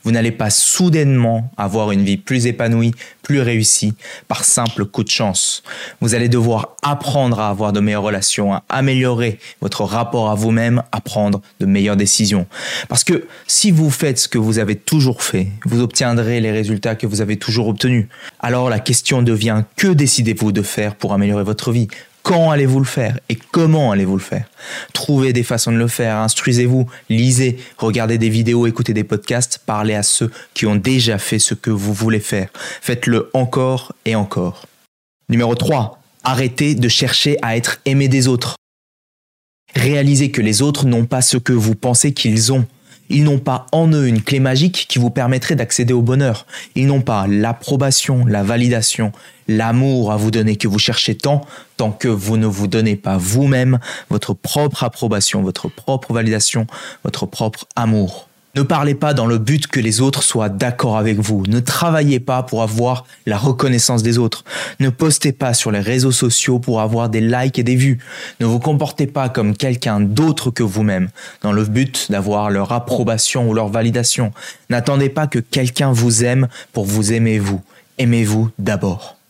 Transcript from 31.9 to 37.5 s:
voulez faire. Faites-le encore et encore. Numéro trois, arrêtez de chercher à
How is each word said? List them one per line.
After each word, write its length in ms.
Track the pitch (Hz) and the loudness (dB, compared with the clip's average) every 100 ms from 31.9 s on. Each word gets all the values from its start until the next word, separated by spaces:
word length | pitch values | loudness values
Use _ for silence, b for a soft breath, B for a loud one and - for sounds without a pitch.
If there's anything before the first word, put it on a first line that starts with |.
voulez 260 | 101 110 107 | -2 0 0
faire. 300 | - 104 92 B B B | -2 -4 -4 B B B
Faites-le 480 | - 120 - 113 - | -6 -2 0 0 0
encore 600 | 131 123 135 131 131 - - | -2 0 0 0 -2 -6 -10
et 120 | - 110 | -4 -2
encore. 500 | 101 - 87 - - _ _ _ _ _ - | -2 -2 -4 -6 -20 _ _ _ _ _ -2
Numéro 260 | 120 117 117 | 0 2 0
trois, 460 | - 147 101 - _ _ 127 | 0 0 -2 -8 _ _ -2
arrêtez 500 | 127 131 123 147 147 | 0 -2 0 0 2
de 140 | 120 | 2
chercher 480 | - 131 - 147 147 | 2 0 0 0 0
à 140 | 117 | 0